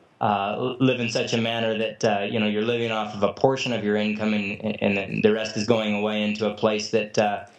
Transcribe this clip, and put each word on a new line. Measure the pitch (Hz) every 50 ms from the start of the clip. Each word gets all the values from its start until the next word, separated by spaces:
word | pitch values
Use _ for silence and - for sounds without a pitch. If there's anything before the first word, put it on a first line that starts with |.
| - _ _ _
uh, | 117 107 104 98 98 104 110
l-, | - 123 127 - -
live | 131 127 123 123
in | 117 110
such | - 131 113 - 120
a | 113
manner | 113 113 117 113 113 113 110
that, | 107 110 110 - - -
uh, | 110 104 101
you | 101 107 120 110
know, | 107
you're | 104 104 107
living | 107 117 120 117 117 113
off | 110 110 107 107 107
of | 101
a | 120 113
portion | - - - 135 131 131 - 127
of | 117 104 101
your | 104 104
income | 104 104 107 107 107 107 107
and, | 107 104 101 98 107 - - 107 107 -
and | 107 104 98 98 98 101 110 107
the | 104 104
rest | 107 110 110 110 -
is | 113 101
going | 110 117 110 107 104 104
away | 104 104 107 107 107
into | 107 107 104 107 107 104
a | -
place | - 113 110 107 104 104 -
that, | - 110 107 - - 117
uh, | 107 104 101 - - - -